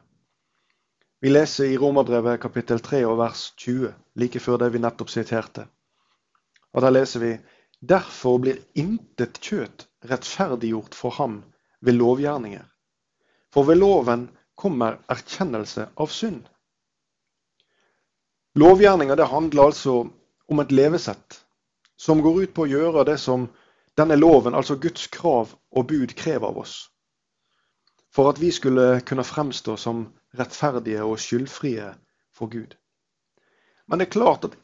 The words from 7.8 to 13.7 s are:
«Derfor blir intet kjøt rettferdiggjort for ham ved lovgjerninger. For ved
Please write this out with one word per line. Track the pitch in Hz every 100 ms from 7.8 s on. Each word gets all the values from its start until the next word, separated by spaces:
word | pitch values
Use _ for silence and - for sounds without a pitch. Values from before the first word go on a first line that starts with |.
«Derfor | 127 185 - - 127 123
blir | 131 127 -
intet | 160 170 226 - - 156 -
kjøt | - 208 110 - - _ 120
rettferdiggjort | 127 - - 185 120 113 110 107
for | - 123
ham | 131 135 104 - _ _ _
ved | 123 120
lovgjerninger. | 120 131 147 143 107 101 - _ _ _ _ _ _ _ _
For | 139
ved | 139